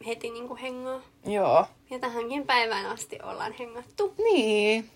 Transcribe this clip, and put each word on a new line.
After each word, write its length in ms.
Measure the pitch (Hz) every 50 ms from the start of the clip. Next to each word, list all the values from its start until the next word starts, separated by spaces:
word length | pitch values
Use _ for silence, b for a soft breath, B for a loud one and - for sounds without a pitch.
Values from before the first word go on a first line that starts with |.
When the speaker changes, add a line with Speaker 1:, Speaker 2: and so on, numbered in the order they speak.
| -
Speaker 1:
heti 240 | 226 233 226 - 233
niinku 260 | 233 233 247 254 247 240
hengaa. 380 | 254 262 254 254 254 262 262 254 - - _ _ -
Speaker 2:
Joo. 400 | 190 208 202 180 127 131 165 196 - - _ _ _
Speaker 1:
Ja 80 | 254 247
tähänkin 480 | 262 240 233 233 233 233 269 294 269
päivään 400 | 269 254 240 226 226 202 196 196
asti 320 | 196 226 226 - - - -
ollaan 300 | - - - - - - - -
hengattu. 560 | 240 - - 247 - - _ - 415 381 - -
Speaker 2:
Niin. 720 | 440 453 392 285 214 220 214 208 208 214 220 226 220 - _